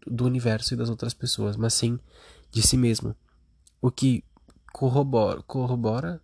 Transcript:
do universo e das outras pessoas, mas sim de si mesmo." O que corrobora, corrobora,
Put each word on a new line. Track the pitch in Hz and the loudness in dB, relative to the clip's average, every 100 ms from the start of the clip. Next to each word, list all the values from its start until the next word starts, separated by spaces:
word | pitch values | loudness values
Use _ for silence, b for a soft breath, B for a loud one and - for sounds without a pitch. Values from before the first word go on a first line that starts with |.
| - | -6
do | 120 | 0
universo | 123 127 117 110 - | 0 2 0 0 -2
e | 120 | -2
das | 117 | -4
outras | 110 120 | -4 -6
pessoas, | - 123 - 104 104 | -6 -6 -2 -2 0
mas | 117 | 0
sim | - 117 120 B B B B B | 0 0 -2 B B B B B
de | 113 | 0
si | 110 131 | 2 4
mesmo." | 120 110 110 - _ _ _ _ _ _ | 2 0 -4 -8 _ _ _ _ _ _
O | 127 | -2
que | - 135 120 - _ _ _ - | 2 2 2 -4 _ _ _ -20
corrobora, | - 131 135 143 120 104 120 | -2 2 2 2 2 2 0
corrobora, | - 135 123 123 113 117 170 170 | -6 -4 -2 0 0 -2 -4 -8